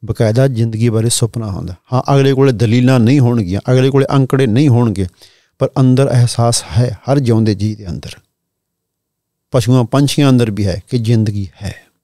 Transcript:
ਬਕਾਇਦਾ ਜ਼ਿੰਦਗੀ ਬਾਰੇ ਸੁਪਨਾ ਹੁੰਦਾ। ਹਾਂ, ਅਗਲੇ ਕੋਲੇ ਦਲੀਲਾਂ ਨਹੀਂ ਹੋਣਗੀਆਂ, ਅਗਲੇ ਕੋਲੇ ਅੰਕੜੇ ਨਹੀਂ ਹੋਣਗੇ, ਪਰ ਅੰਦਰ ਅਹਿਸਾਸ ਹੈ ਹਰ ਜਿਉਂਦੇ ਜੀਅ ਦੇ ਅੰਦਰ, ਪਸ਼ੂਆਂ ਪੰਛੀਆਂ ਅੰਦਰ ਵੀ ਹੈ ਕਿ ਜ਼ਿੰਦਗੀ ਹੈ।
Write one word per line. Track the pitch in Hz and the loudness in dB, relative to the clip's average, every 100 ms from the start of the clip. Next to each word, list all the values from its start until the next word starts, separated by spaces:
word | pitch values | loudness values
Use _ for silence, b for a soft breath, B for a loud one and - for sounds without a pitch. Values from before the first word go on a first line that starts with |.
ਬਕਾਇਦਾ | 110 113 113 113 135 | -8 -2 0 2 0
ਜ਼ਿੰਦਗੀ | 120 117 110 120 | 0 -2 0 0
ਬਾਰੇ | 110 113 | 0 -2
ਸੁਪਨਾ | - 117 117 110 | -2 -4 -4 -8
ਹੁੰਦਾ। | 90 85 90 _ | -8 -10 -12 _
ਹਾਂ, | 123 139 | -4 0
ਅਗਲੇ | 139 135 | 2 2
ਕੋਲੇ | 135 139 | 2 2
ਦਲੀਲਾਂ | 113 113 120 123 131 | 2 0 2 2 4
ਨਹੀਂ | 113 143 | 4 4
ਹੋਣਗੀਆਂ, | 123 120 92 98 - | 2 0 -2 -4 0
ਅਗਲੇ | 127 131 | 0 2
ਕੋਲੇ | 135 135 | 0 0
ਅੰਕੜੇ | 139 131 131 131 | 0 0 0 0
ਨਹੀਂ | 107 151 | 2 2
ਹੋਣਗੇ, | 120 120 95 92 b b b b _ | 2 2 -2 -6 b b b b _
ਪਰ | 131 - | -4 0
ਅੰਦਰ | 131 127 139 | 2 2 2
ਅਹਿਸਾਸ | 127 120 - 117 120 - | 2 0 0 0 0 -4
ਹੈ | 80 123 98 | -2 -2 -4
ਹਰ | - 139 | -2 -2
ਜਿਉਂਦੇ | 127 110 110 | 2 0 0
ਜੀਅ | 101 104 107 | -2 -4 -6
ਦੇ | 98 | -10
ਅੰਦਰ, | - - - _ _ _ _ _ _ _ _ _ _ _ _ _ | -12 -12 -20 _ _ _ _ _ _ _ _ _ _ _ _ _
ਪਸ਼ੂਆਂ | 131 113 127 | -4 0 0
ਪੰਛੀਆਂ | 113 135 143 - 143 | 2 0 0 2 2
ਅੰਦਰ | 127 117 | 2 2
ਵੀ | 98 101 | -2 -4
ਹੈ | 85 - | -4 -6
ਕਿ | 127 | -6
ਜ਼ਿੰਦਗੀ | 110 117 107 104 98 _ | 0 0 0 -4 -10 _
ਹੈ। | 101 87 _ _ | -16 -16 _ _